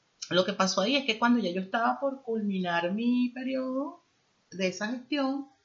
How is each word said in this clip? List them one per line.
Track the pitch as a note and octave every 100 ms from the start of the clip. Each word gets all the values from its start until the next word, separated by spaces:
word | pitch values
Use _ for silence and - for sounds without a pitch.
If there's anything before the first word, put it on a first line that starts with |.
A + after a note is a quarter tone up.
| _ _ -
Lo | F3 F#3
que |
pasó | F#3+ F#3+ -
ahí | G3 C#4
es | C4+
que | A3
cuando | A#3 A#3+
ya | F#3+
yo | F3+
estaba | F#3 A#3 A#3 B3+
por | C#4 C4+
culminar | - A3+ G3+ F#3+ F3+ E3+ F3
mi | G3+ A#3+ B3 B3 B3+
periodo | C4 C4 C4 C4 D4 F4 _ _ _ _ _
de | F3+ F#3
esa | F#3 G#3
gestión | B3 - D4 C4+ C#4 C#4 _